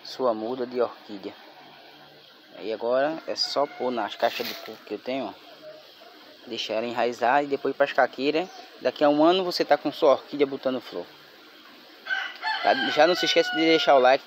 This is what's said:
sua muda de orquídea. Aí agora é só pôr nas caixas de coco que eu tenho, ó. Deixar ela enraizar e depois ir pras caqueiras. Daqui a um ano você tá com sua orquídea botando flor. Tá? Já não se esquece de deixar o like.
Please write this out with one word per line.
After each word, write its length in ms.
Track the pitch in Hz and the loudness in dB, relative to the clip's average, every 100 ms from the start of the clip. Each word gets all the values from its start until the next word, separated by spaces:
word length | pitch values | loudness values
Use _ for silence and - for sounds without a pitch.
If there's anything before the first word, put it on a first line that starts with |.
sua 300 | - - 127 | -16 -2 -2
muda 320 | 110 110 127 123 | 0 -4 -6 -6
de 140 | 123 | -2
orquídea. 540 | 113 - - 101 101 - - - - - - - - - - - - - | -2 -4 -16 -14 -14 -16 -20 -20 -20 -20 -20 -20 -20 -20 -20 -20 -20 -12
Aí 160 | 95 | -8
agora 480 | 107 117 127 143 160 - | -4 -2 0 0 -4 -8
é 80 | |
só 320 | 104 - 135 147 | -6 -4 -2 -4
pôr 240 | - 123 | -4 -4
nas 240 | 120 101 | -4 -6
caixas 320 | - 117 - 117 | -2 -2 -2 -8
de 80 | |
coco 300 | 104 - 110 | -10 -14 -16
que 100 | - | -12
eu 40 | 101 | -10
tenho, 280 | - 131 107 | -6 -8 -8
ó. 240 | 95 - - - - - - - - - - - | -12 -20 -20 -20 -20 -20 -20 -20 -20 -20 -20 -12
Deixar 280 | 113 - | -10 -4
ela 120 | 107 120 | -4 -2
enraizar 580 | 117 120 120 120 143 | -2 -2 0 2 2
e 20 | 143 | 0
depois 280 | 139 139 | -2 -4
ir 20 | - | 0
pras 160 | 143 | 0
caqueiras. 560 | - 123 - 139 151 185 - - - | 2 0 0 -2 0 -4 -12 -20 -4
Daqui 240 | 131 - | -4 2
a 60 | 147 | 2
um 120 | 147 | 6
ano 220 | 160 185 | 6 4
você 180 | 180 - | 0 -2
tá 140 | 170 147 | 2 2
com 160 | 151 | 2
sua 200 | - 156 | 2 4
orquídea 340 | 123 - 147 139 | 4 0 -2 0
botando 340 | 135 131 127 | 0 -4 -4
flor. 240 | - 92 87 - - - - - - - - - - - - - 880 807 | -8 -12 -12 -18 -20 -20 -20 -20 -20 -20 -20 -18 -8 -6 -8 -8 -6 -2
Tá? 120 | - 113 - | 0 0 0
Já 140 | 151 160 | 4 4
não 80 | |
se 120 | 180 156 | 4 2
esquece 240 | 170 160 | 2 0
de 80 | 147 | 0
deixar 360 | 165 160 - | 2 4 6
o 40 | 139 | 6
like. 260 | 123 135 | 6 4